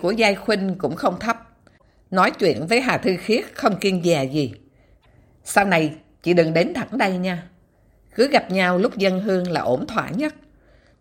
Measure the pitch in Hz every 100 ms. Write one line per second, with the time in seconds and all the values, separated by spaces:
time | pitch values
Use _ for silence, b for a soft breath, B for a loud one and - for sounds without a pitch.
0 | 175 226 220 196 - 208 190 180 143 160
1 | 277 180 226 233 - _ b b b b
2 | _ 190 202 - 185 123 160 233 254 160
3 | - 175 - 226 - - 220 190 202 185
4 | 170 160 131 151 131 - _ b b b
5 | b b b b - - 196 170 156 -
6 | _ _ 165 175 160 160 214 294 - 269
7 | 202 185 185 175 - _ _ _ _ _
8 | _ - 269 254 - 190 180 180 240 220
9 | 196 185 208 185 180 151 - 127 151 214
10 | 135 180 302 - _ b b b b b